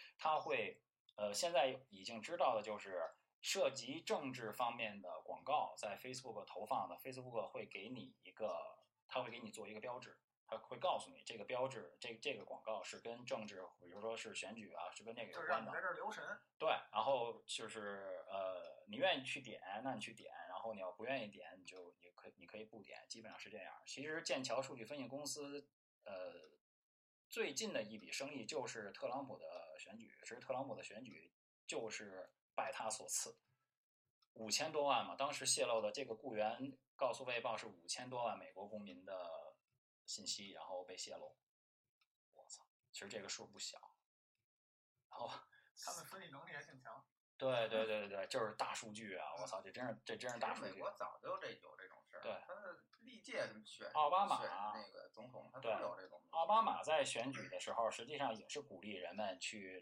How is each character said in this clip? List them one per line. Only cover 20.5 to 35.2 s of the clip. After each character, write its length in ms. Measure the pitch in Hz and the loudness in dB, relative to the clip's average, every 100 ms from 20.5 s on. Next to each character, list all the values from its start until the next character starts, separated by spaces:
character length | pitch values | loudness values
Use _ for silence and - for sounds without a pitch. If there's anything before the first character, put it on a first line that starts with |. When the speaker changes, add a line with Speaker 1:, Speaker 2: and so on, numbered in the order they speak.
| 92 | -4
Speaker 1:
后 160 | 110 | -4
你 60 | 104 | -2
要 120 | 92 | -4
不 140 | 90 113 | -4 -2
愿 160 | 135 | 0
意 40 | 107 | -2
点， 280 | 95 87 92 | -8 -14 -14
你 60 | 90 | -14
就， 280 | 92 87 90 | -14 -14 -16
你 100 | 90 | -20
可-， 160 | - 95 - | -16 -16 -16
你 80 | 85 | -12
可 120 | 107 | -10
以 60 | 110 | -10
不 160 | 113 | -12
点， 240 | 95 - - | -14 -14 -10
基 140 | 113 | -10
本 80 | 110 | -10
上 100 | - | -12
是 100 | 107 | -10
这 80 | 104 | -10
样。 220 | 90 - - | -10 -12 -10
其 180 | - | -6
实 180 | 147 160 | -2 -2
剑 200 | 160 151 | 2 2
桥 180 | 123 120 | 4 2
数 140 | 135 135 | 2 -4
据 80 | |
分 140 | 110 147 | -6 -6
析 100 | 127 | -4
公 180 | 135 143 | -4 -4
司， 440 | 147 143 143 139 _ _ _ - | -4 -4 -6 -8 _ _ _ -8
呃， 280 | 95 90 85 78 - _ _ _ _ _ _ - | -4 -4 -8 -16 -20 _ _ _ _ _ _ -8
最 240 | 233 190 | 0 0
近 200 | 139 220 | 2 0
的 100 | 143 | 2
一 140 | 107 110 | -2 -4
笔 140 | - | -6
生 220 | - 139 | -4 -2
意 120 | 147 107 | -4 0
就 200 | 151 117 | 0 0
是 260 | 113 101 | -2 -6
特 160 | - 123 | -4 -2
朗 180 | 127 135 | 0 -2
普 120 | 92 | -6
的 400 | 80 90 78 76 | -8 -8 -10 -12
选 200 | - - | -12 -12
举， 180 | 113 - | -14 -14
其 60 | - | -10
实 120 | 113 | -8
特 140 | - | -2
朗 140 | 127 139 | -2 0
普 80 | 92 | -4
的 80 | |
选 200 | - - | -8 -10
举 300 | - - - _ _ _ - | -10 -14 -16 _ _ _ -2
就 240 | 151 110 | 0 0
是 400 | - 104 92 90 _ _ - | -4 -6 -8 -10 _ _ -2
拜 160 | - | 0
他 180 | - 113 | 2 0
所 180 | - 90 | 0 0
赐， 300 | - - - _ _ _ _ _ _ _ _ _ | 0 0 -6 _ _ _ _ _ _ _ _ _
五 160 | - 110 | -6 2
千 220 | 104 151 | 2 4
多 140 | 156 143 | 6 8
万 200 | 123 98 | 8 6
嘛， 100 | |
当 160 | 85 | 2